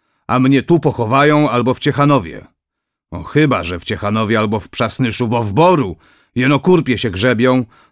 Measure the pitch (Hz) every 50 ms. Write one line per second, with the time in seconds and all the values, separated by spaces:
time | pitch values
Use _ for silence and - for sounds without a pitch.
0 | _ _ _ _ _ - 120 127 127 135 139 131 - - 170 160 - 143 - -
1 | 117 110 131 139 147 151 151 151 151 123 117 123 113 127 123 - - 147 131 147
2 | 143 147 143 127 87 80 53 50 - - _ _ _ _ _ _ _ _ _ _
3 | _ - 82 87 82 - - 147 156 147 120 92 80 85 90 85 - - 104 -
4 | 104 104 107 110 110 104 113 107 110 104 110 104 - - - - 120 107 - -
5 | 127 113 101 - 123 110 120 120 113 101 95 127 165 185 185 151 117 92 82 -
6 | _ _ _ _ _ _ - 123 127 135 147 139 - 185 185 165 - 131 117 98
7 | - 107 92 95 110 127 120 107 123 127 127 127 113 - _ _ _ _